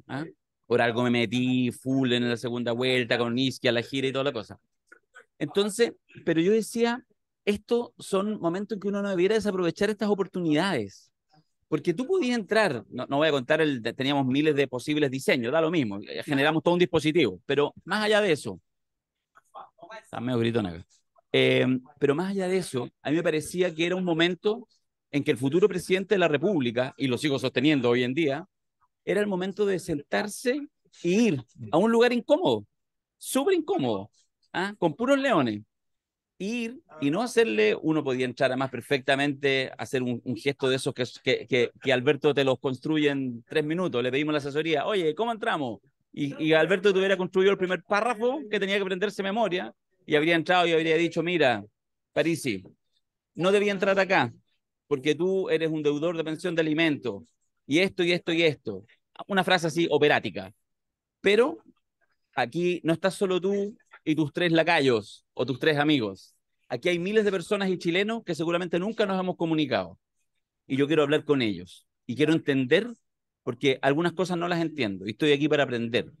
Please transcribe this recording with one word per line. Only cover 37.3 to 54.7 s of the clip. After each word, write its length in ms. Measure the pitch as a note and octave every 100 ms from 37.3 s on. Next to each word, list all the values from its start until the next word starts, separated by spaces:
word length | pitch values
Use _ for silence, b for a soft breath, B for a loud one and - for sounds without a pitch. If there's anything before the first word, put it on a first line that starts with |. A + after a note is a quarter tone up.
| A#3 A3+ G#3+ G#3+ -
uno 240 | D#3 D#3
podía 220 | C3+ B2+ B2+
entrar 260 | A#2+ C3+
a 40 | B2+
más 140 | C3+
perfectamente, 1040 | A#2 - C#3 C3 C3+ C#3+ C#3 C#3+ C3+ C3 -
hacer 260 | A2 C3
un, 180 | B2 A#2+
un 120 | - B2
gesto 320 | C#3 C#3 C3
de 80 | C3
esos 180 | C#3+
que, 100 | A#2+ B2 -
que, 240 | - B2+ -
que, 220 | B2 A#2 -
que 100 | C3
Alberto 400 | B2+ B2 C#3+ D3+
te 120 | C#3
los 160 | C3+ B2+
construye 500 | C3+ C3 D#3 D#3 D3
en 320 | C#3 C3 A#2
tres 220 | - D#3
minutos. 380 | D3+ E3+ F3+ A#2+
Le 80 | B2
pedimos 220 | C3 D3+
la 60 | D3+
asesoría, 480 | C#3+ C#3+ D#3+ D3 C#3
"Oye, 280 | G#3 D#3+ D#3
¿cómo 160 | A#3
entramos?". 480 | A3 A3+ F3+ C3 G#2 _ _ _
Y, 280 | - C#3+ C#3
y 100 | D#3
Alberto 400 | D#3 D#3+ G3 G3+
te 60 | F#3+
hubiera 180 | F#3+ F#3+
construido 340 | F#3 F#3+ F#3+
el 80 | G3
primer 240 | F#3 F#3
párrafo 580 | - G#3 A3+ G#3 A#3+ D4 G#3+
que 100 | G#3
tenía 160 | F#3+ G3+
que 60 |
aprenderse 400 | F#3+ F#3+ G#3 G3+
memoria, 500 | G3 G#3 G#3+ F3 A3 - _ _ -
y 80 |
habría 220 | D3 D#3 E3
entrado 300 | D#3+ F3+ E3+
y 60 |
habría 240 | D#3+ D#3+ D#3+
dicho, 280 | E3+ E3
"Mira, 400 | E3 F3 C#3 A2 G2+ _ _ _ _
Parisi, 500 | - D3+ E3 C3+ F#2+ - _ _ _ _ _ _
no 160 | - F3+
debía 220 | G3+ G#3
entrar 260 | G3 G3 G3
acá, 340 | F#3+ F3+ A#2+ - _ _ _